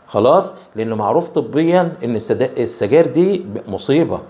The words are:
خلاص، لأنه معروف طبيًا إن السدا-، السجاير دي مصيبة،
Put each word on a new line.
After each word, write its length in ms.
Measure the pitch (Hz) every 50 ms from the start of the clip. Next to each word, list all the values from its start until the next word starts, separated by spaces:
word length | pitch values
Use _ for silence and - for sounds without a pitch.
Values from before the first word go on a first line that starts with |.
| _ -
خلاص، 460 | - 104 110 131 156 196 185 - - - - - -
لأنه 200 | 107 113 113 113
معروف 340 | 104 104 101 123 165 165 -
طبيًا 640 | - 156 147 147 123 151 160 165 175 185 175 170 180 - -
إن 120 | 120 117
السدا-، 440 | 107 - - 113 - 131 - - -
السجاير 480 | 120 - - - 110 98 131 165 165 147
دي 380 | 131 160 180 196 202 - - 101 101 110 - -
مصيبة، 520 | 95 92 - - 135 - - 104 95 82 - -